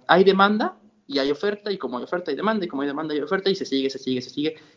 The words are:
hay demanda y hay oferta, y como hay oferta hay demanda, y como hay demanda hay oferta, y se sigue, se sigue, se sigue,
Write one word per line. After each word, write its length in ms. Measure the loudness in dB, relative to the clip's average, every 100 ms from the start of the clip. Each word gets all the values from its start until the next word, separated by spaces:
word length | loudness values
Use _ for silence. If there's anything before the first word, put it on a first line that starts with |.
| 4
hay 160 | 6
demanda 540 | 8 6 4 4 -2 -6 _ _ -6
y 120 | -2
hay 120 | 0
oferta, 400 | 0 -2 -4 -6
y 80 | -6
como 200 | -6 -8
hay 60 |
oferta 260 | -6 -6 -4
hay 60 | -2
demanda, 280 | 0 0
y 40 | -2
como 140 | -4
hay 60 | -4
demanda 260 | -4 -6
hay 60 | -4
oferta, 300 | -2 -2 0
y 40 |
se 100 | -2
sigue, 240 | -2 -2 -2
se 80 | -4
sigue, 220 | -6 -6
se 100 | -6
sigue, 260 | -6 -6 -6 -14